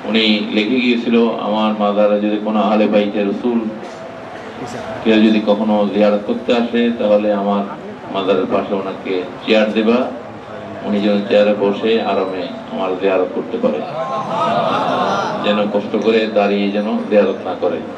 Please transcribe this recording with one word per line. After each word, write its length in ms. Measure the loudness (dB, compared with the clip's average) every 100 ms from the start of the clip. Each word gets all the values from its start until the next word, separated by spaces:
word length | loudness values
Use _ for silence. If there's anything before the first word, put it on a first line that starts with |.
উনি 160 | -2 0 2 2 0
লিখে 280 | -2 0 0
গিয়েছিল, 480 | 2 0 2 2 2 0
"আমার 340 | -2 0 0 0
মাজারে 420 | 0 4 4 4
যদি 160 | 0 -2 0
কোনো 160 | 0
আহলে 260 | 2 4 4
বাইতে 360 | 4 2 0
রসুল 360 | -2 0 0 0 -2 -6 -12 -14 -14 -14 -14 -14 -14 -12 -10 -10 -10 -4
কেউ 200 | 2 6
যদি 180 | 6 4 2
কখনো 420 | 2 2 2 2
জিয়ারত 260 | 4 4 2 -2
করতে 260 | -4 0
আসে, 380 | 0 2 0 0 0
তাহলে 340 | 2 4 4
আমার 300 | 0 0 -2 -2 -8 -12 -12 -6
মাজারের 320 | -4 0 0 2
পাশে 280 | -2 0
ওনাকে 500 | -4 -4 -8 -4 -4 -4 -8 2
চেয়ার 280 | 2 4
দেবা, 380 | 2 2 2 0 -6 -12 -16 -14 -12 -12 -10
উনি 180 | -4 0
যেন 260 | 2 0 2
চেয়ারে 260 | 4 4
বসে 480 | 4 0 0 2 2
আরামে 460 | 2 0 -2 -4 -8 -10 -10
আমার 280 | -6 -4 0
জিয়ারত 280 | 0 2 0 -2
করতে 220 | -4 -2
পারে, 240 | 0 -2 -6 -6 -4 -4 -4 -2 0 0 0 -2 -2 0 0 -2 -2 -2
যেন 260 | 0 0 0
কষ্ট 320 | -2 -2 0 2
করে 220 | 2 2
দাঁড়িয়ে 440 | 0 2 2 0
যেন 260 | 0 -2 -4 2
জিয়ারত 380 | 4 4 0 -4
না 80 | -2
করে।" 160 | -2 -2 -8